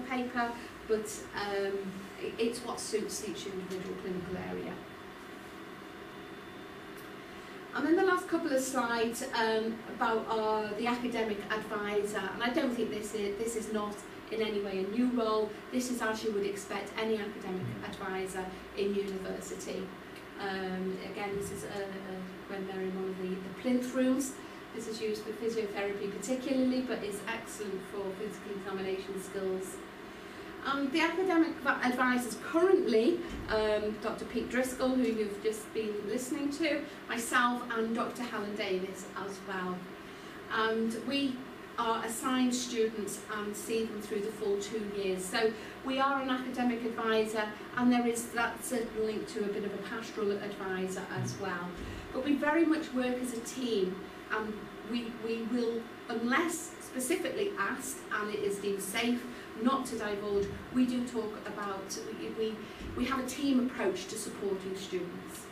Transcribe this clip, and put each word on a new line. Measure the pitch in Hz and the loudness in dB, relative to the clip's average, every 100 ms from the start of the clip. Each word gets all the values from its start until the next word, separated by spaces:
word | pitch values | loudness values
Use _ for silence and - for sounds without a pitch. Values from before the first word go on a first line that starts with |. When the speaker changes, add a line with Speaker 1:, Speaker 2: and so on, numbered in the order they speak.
| 247 | -2
Speaker 1:
paper, | 254 247 247 233 233 - - - | -2 0 0 0 -2 -8 -8 0
but, | 214 214 - - 208 | 0 0 -6 -8 -4
um, | 202 196 196 196 196 - - - | -2 0 0 0 -4 -8 -10 -6
i-, | - - | -4 0
it's | 233 - | 0 0
what | 240 240 | -4 -6
suits | - 220 - - 208 | -2 0 0 -2 -4
each | - 196 | -4 -4
individual | 190 180 185 185 185 | -6 -4 -4 -4 -4
clinical | 196 180 175 180 185 | -4 -4 -4 -4 -4
area. | 185 170 185 - - - - - - - - - - - - - - - - - - - - - - - - - - - - - | -4 -6 -8 -10 -14 -14 -14 -14 -12 -12 -12 -12 -12 -12 -12 -12 -12 -12 -12 -12 -12 -12 -12 -12 -12 -12 -12 -12 -14 -12 -12 -6
And | - 285 | 0 6
then | 359 | 8
the | |
last | 381 359 - | 8 6 4
couple | 330 302 | 0 4
of | 262 | 2
slides, | - 262 233 233 233 - - | 4 2 2 4 2 0 0
um, | 233 226 220 226 226 - - | 2 4 4 2 -2 -6 0
about | 220 220 - | 2 2 2
our, | 220 220 220 214 202 | 2 4 2 2 0
the | 240 | 0
academic | 247 240 226 220 202 - | 0 0 0 0 -2 -2
advisor, | 214 214 208 208 208 202 196 190 | -4 -2 -2 0 2 2 0 -2
and | - | 0
I | 240 | 0
don't | 311 262 | 2 2
think | 233 220 | 2 0
this | 208 214 | -2 -4
is, | 214 202 202 | -2 -2 0
this | 226 220 | -2 -2
is | 208 | -2
not | 214 208 202 - - - | -2 -2 -4 -10 -12 -6
in | 220 | -2
any | 220 208 | 0 0
way | 202 190 | 0 0
a | 196 | 0
new | 233 247 | 2 4
role. | 240 220 214 208 - - | 4 4 4 2 -2 -4
This | 254 254 | -2 0
is | 240 | 0
as | 226 220 | 0 0
you | 220 | 0
would | 202 196 | 2 0
expect | - - 202 - - | -2 -4 -6 -4 -2
any | 220 214 | 2 2
academic | 202 - 196 185 | 0 -4 -4 -2
Speaker 2:
Mm. | 180 196 202 | -2 -4 -6
Speaker 1:
advisor | - 196 190 185 190 180 - - - | -6 -4 -2 -2 -4 -6 -6 -6 0
in | 202 202 | 2 2
university. | 196 190 185 190 - - - 190 190 - - - - - | 0 -2 -4 -6 -6 -8 -6 -6 -6 -10 -14 -14 -12 -6
Um, | 196 190 190 185 190 185 - | -4 -2 -2 -2 -2 -2 -6
again, | 214 202 196 | -4 -2 -2
this | - | -4
is, | - 208 | -6 -6
uh, | |
uh, | 202 196 190 190 185 185 - - | -4 -4 -6 -6 -6 -8 -10 -8
when | 196 190 | -6 -4
they're | 190 | -2
in | 190 185 | -2 0
one | 190 | -2
of | 185 | -2
the, | 185 | -2
the | 185 - - | -2 -4 -2
plinth | 254 247 - | 2 4 4
rooms. | 262 254 262 277 - - - - 226 | 4 4 4 2 -4 -10 -12 -10 -8
This | 226 | -6
is | 220 | -2
used | 220 208 | 0 0
for | 220 | -4
physiotherapy | 214 226 220 202 202 202 202 196 - | -2 0 0 0 0 0 0 -2 -2
particularly, | 262 254 285 262 254 254 | 0 0 2 4 4 4
but | 254 220 | 2 -2
is | 202 196 - | -2 -4 -4
excellent | 226 - - 196 185 - | -6 -6 -6 -4 -4 -4
for | 202 196 190 | -4 -4 -4
physical | 214 - 208 | -6 -6 -6
examination | 196 190 190 190 190 - 190 | -6 -4 -2 0 -2 -2 -6
skills. | - 196 190 185 - - - - - - - - - - - | -4 -2 0 0 -2 -8 -10 -12 -14 -12 -12 -12 -10 -4 0
Um, | 277 277 | 2 4
the | 320 | 4
academic | 330 349 359 330 320 - | 4 4 6 6 6 4
va-, | 277 - | 2 4
advisors | 247 262 254 247 226 - | 4 4 4 4 2 -4
currently, | - 320 381 370 - 220 247 349 - - - | 0 6 8 8 8 6 8 4 0 -6 0
um, | 220 214 208 208 214 | 2 4 4 2 -2
Doctor | 220 220 226 | -4 -4 -2
Pete | 240 - | -2 0
Driscoll, | 240 262 - 262 | 2 2 2 4
who | 262 | 4
you've | 226 214 202 196 | 4 4 0 0
just | 214 214 - | 0 0 -2
been | 220 214 202 185 | -2 -2 -2 -2
listening | 254 - 294 285 | -2 0 0 0
to, | - 320 294 - - - | 2 2 2 -2 -8 -6
myself | 233 - 254 247 247 - 226 | -4 2 6 6 4 0 0
and | 226 233 | 2 2
Doctor | 226 247 | 0 -2
Helen | 240 220 208 208 | -4 -4 -2 -2
Davis | 196 185 190 185 - 190 | 0 0 -2 -6 -8 -6
as | 196 190 - | -6 -6 -6
well. | 185 185 180 - - - - - - - | -4 -2 -4 -6 -10 -12 -12 -12 -12 -4
And | 226 220 226 226 - 247 | 2 2 4 2 0 0
we | 277 277 247 - - - - | 2 2 0 -8 -12 -8 0
are | 226 226 233 | 2 2 0
assigned | - 262 254 247 | 0 2 4 6
students | 240 - 233 220 208 185 - - | 4 2 2 2 2 -4 -4 -6
and | 214 208 208 | -4 -4 -4
see | - 226 220 | 0 0 0
them | 208 | -2
through | - 202 | -2 -2
the | 214 | -2
full | - 208 202 | 0 0 0
two | - 220 202 196 | 0 -2 -2 0
years. | 190 185 - | 0 0 0
So | 240 220 - - - | 2 2 2 -6 -6
we | 262 262 | 0 4
are | 269 277 | 4 4
an | 262 | 2
academic | 254 254 240 247 233 233 | 0 0 2 2 2 0
advisor, | 220 220 220 214 226 214 - - 247 | 0 4 4 4 2 0 -4 -6 4
and | 247 | 6
there | 240 240 | 8 6
is | 233 - | 2 0
that | 233 233 - | 2 2 0
certain | - 240 220 220 220 | -2 -2 0 0 0
link | 214 - | 0 -2
to | 220 202 | -2 0
a | |
bit | - | 0
of | 202 | -2
a | 196 | -4
pastoral | - 240 - - 202 | -4 -6 -6 0 0
advisor | 202 202 196 190 185 185 185 - - | 2 -2 -4 -2 0 -2 -2 -4 -2
as | - - | -2 -2
well. | - 175 180 - - - - | -2 -2 -4 -6 -8 -8 -6
But | 262 | -2
we | 285 277 | 2 4
very | 294 320 311 | 6 6 6
much | 311 - | 4 2
work | 254 247 247 | 0 2 2
as | 247 | -2
a | 226 | -4
team, | - 262 247 214 185 - - - - 214 | -6 -2 0 2 2 0 -6 -10 -4 -2
and | 214 208 - - 208 | -2 -4 -8 -10 -4
we, | 240 233 - 226 | -2 -2 -4 -2
we | 226 | -2
will, | 226 247 233 233 - - - | 0 2 2 0 -4 -8 -4
unless | 220 240 294 339 - - - | 0 2 4 2 0 -6 -10
specifically | - 262 254 370 - - 202 - | -8 -2 2 2 0 0 0 0
asked | 202 262 - - - | 0 -2 -4 -8 -4
and | 214 208 | -2 0
it | 202 | 0
is | 202 196 | 0 0
deemed | 202 196 | 0 -2
safe | - 233 240 240 - - - 214 | -2 0 2 2 -2 -10 -10 0
not | 247 277 - | 2 4 0
to | 220 | -2
divulge, | 208 202 208 202 196 - - | -2 -2 2 2 2 -2 0
we | 254 254 | 4 4
do | 247 240 | 4 0
talk | 233 214 - 208 | -2 -2 -4 -6
about, | 202 202 190 - 220 220 - | -4 -2 -4 -4 -6 -6 -6
we, | 220 | -4
we, | 220 220 214 - - - 240 | 0 0 -2 -8 -8 -6 -2
we | 247 | 0
have | 269 | 0
a | 254 | -2
team | - 277 254 240 | 0 4 6 4
approach | - 196 - - | 2 2 2 -2
to | 214 | -6
supporting | - - 202 190 190 190 | -6 -2 0 0 -2 -6
students. | - 180 170 - - - - | -2 -4 -2 -6 -10 -12 -12